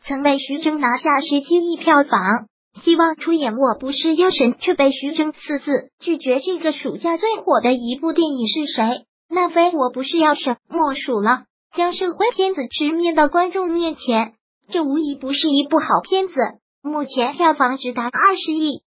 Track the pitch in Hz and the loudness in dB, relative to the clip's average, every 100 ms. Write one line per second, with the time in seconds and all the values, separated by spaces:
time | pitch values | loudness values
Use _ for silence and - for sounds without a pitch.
0 | - 277 285 277 - 285 320 302 269 359 | -6 -2 2 0 -2 -4 -2 0 0 0
1 | 320 285 - 285 277 349 349 330 - 294 | 0 0 2 0 2 2 2 0 4 4
2 | 285 220 185 226 - _ _ - - 330 | 4 2 2 0 -2 _ _ -4 2 4
3 | 330 311 - 330 269 220 269 214 262 277 | 4 0 0 0 0 0 0 0 -4 -2
4 | 320 320 370 - 240 - - 359 277 269 | 0 2 2 4 2 2 -2 4 4 2
5 | 277 320 302 - - 294 - 269 - _ | -4 -2 -4 -4 -6 -6 0 -2 -2 _
6 | - 302 262 254 370 349 330 294 - 175 | -4 -2 0 0 0 -2 -2 -2 -6 -4
7 | 339 330 440 427 - 262 233 254 240 262 | -4 -2 -2 -2 0 2 2 0 -2 -4
8 | 320 320 320 269 226 320 294 - 220 247 | -2 0 0 0 -2 -2 -4 -2 -2 -2
9 | _ _ _ 339 359 339 349 339 254 254 | _ _ _ -2 0 2 2 2 -2 -2
10 | 269 339 311 294 - 240 _ 330 302 269 | -4 2 2 2 -2 -6 _ -2 0 -2
11 | - 233 208 247 - _ _ - 349 349 | -4 0 0 0 -4 _ _ -2 -2 0
12 | 370 339 440 494 381 370 240 - 302 330 | -4 0 -2 0 -2 -2 -6 -4 -2 0
13 | 339 320 294 349 359 370 359 339 339 302 | 0 2 2 2 0 -2 -2 -2 -2 -4
14 | - 226 226 _ _ _ _ 349 294 285 | -2 0 -2 _ _ _ _ -4 0 -2
15 | 302 277 262 277 320 285 285 311 - - | -2 -6 -6 -2 2 2 2 0 2 -2
16 | - 381 381 311 220 - _ _ 285 302 | 0 -2 0 -2 -4 -4 _ _ -8 -6
17 | 285 262 240 - 339 302 254 269 247 240 | -4 -2 -4 2 2 2 0 -2 -6 -6
18 | 240 - 370 370 - 311 311 262 _ | -6 2 2 2 -2 -2 -2 -4 _